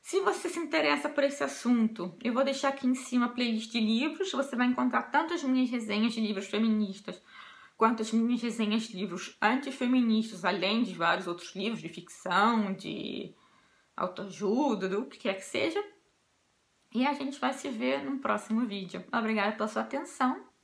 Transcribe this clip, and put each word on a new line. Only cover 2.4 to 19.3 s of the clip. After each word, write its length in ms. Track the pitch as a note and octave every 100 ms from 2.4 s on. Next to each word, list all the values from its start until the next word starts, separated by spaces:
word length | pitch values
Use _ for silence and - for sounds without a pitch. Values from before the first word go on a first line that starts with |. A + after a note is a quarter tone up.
deixar 280 | C#4 C4+ C#4
aqui 160 | C#4 B3+
em 80 |
cima 320 | B3+ - B3 A#3+
a 20 |
playlist 420 | B3 A#3+ A3 -
de 80 | A#3+
livros. 540 | G#3+ A3+ D4+ D#4 F#4+
Você 240 | - C4+ A#3+
vai 100 | B3
encontrar 360 | B3+ B3+ A#3+
tanto 300 | - C#4+ E4
as 80 | E4+
minhas 260 | C4+ B3+ B3+
resenhas 440 | A#3+ A3 G#3 A#3
de 60 | A3+
livros 260 | G#3+ G3 G3
feministas, 760 | G#3 A3+ G#3+ G3+ F#3+ - - _ - - - - _
quanto 260 | A3+ A3+
as 80 | A3
minhas 300 | A3+ A#3 A#3+
resenhas 440 | A#3 G#3+ G#3 A3
de 120 | A3 F3+
livros 400 | G3 F3 - -
antifeministas, 1040 | G#3+ B3+ C#4 C4 B3 B3+ A#3 A3 G#3+ F#3
além 380 | F#3 F#3+ F#3 A3+
de 120 | A3+
vários 320 | E3+ E3 F3+ F3
outros 280 | E3+ -
livros 260 | F#3+ G3+ G#3
de 80 | E3
ficção, 840 | E3+ E3+ - F#3 F3+ G#3+ A3+ G3+
de 640 | F#3+ G#3 G#3 - - - - _ _ _ _ _ -
autoajuda, 920 | F#3 F#3 G3+ F3 G3+ A#3 D4 G#3+ F#3
do 180 | G3 C4
que 120 | -
quer 160 | G#3
que 100 | F#3+
seja. 400 | - G#3+ D#4+ F4+ G4+ - _ _ _ _ _ _ _ _ _
E 140 | A3 C4+
a 60 |
gente 260 | C#4+ C4+ -
vai 140 | B3+
se 160 | B3+ C#4+
ver 360 | A3+ B3+ C#4
num 140 | C#4+ C4+
próximo 480 | A3+ G#3 - A3 A#3+
vídeo. 380 | G3+ F3+ F3+ -
Obrigada 400 | A#3 A3